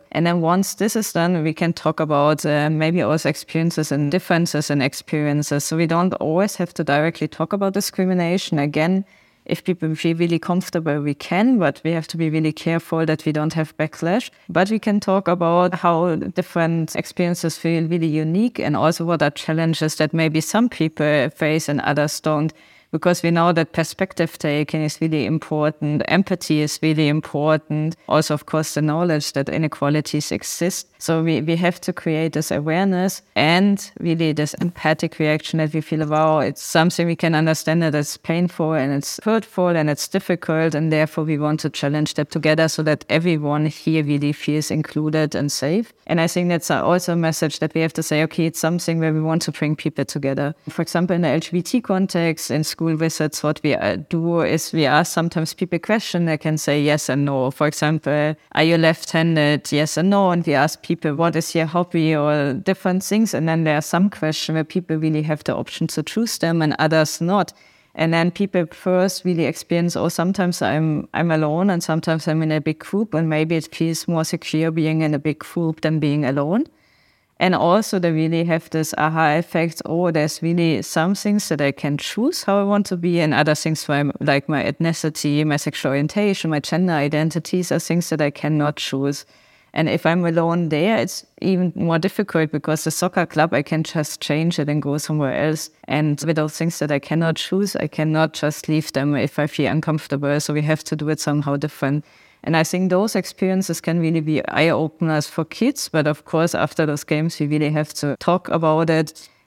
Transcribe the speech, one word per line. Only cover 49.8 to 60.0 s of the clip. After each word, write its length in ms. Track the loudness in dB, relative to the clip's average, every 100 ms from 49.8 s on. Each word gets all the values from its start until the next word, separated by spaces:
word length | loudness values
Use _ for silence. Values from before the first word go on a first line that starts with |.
| -4 -4 -4
together." 480 | -2 -2 -2 -2 -4 -10
For 140 | -6
example, 320 | -2 0 0 2
in 80 |
the 60 | 2
L 100 | 0
G 100 | 0
B 120 | -4
T 180 | 0 -2
context, 720 | 0 0 0 0 0 -2 -2
in 120 | -2
school 200 | -2 -2 -2 0
visits, 440 | 0 0 -4 -2
what 200 | -2 0
we, 100 | 0 0
uh, 200 | 0 -2 -2
do 320 | -2 0 0
is 320 | 2 0 -2
we 120 | 0 2
ask 280 | 2 2
sometimes 400 | 0 -2 -2 -4
people 260 | -4 -4 -4
question, 460 | 0 -2 0 -2 0
they 120 | 0
can 200 | -2 -2
say 240 | 0 2
yes 260 | 2 0 0
and 160 | 0
no. 280 | 0 0 -2
For 160 | 0 -2
example, 680 | 2 0 0 0 0 0 -2 _
"Are 120 | 0
you 140 | 4 4
left-handed?" 960 | 4 2 -2 0 2 4 4 2 0
Yes 240 | 0 0
and 140 | 2